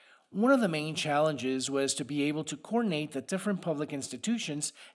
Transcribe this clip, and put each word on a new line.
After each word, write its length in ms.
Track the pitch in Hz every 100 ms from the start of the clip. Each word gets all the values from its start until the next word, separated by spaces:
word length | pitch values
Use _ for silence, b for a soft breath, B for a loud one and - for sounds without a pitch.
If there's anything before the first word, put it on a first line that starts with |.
| b b b
One 160 | 190 247
of 120 | 269
the 60 | 196
main 260 | 156 156
challenges 760 | 156 156 143 156 139 131 131 127
was 240 | 139 139
to 140 | - 120
be 160 | 147
able 200 | 143 151
to 120 | 151 143
coordinate 560 | - 226 220 151 151
the 80 | 135
different 400 | 123 190 208 185
public 320 | 175 147 151
institutions 800 | 143 - 123 - 233 - 147 - B B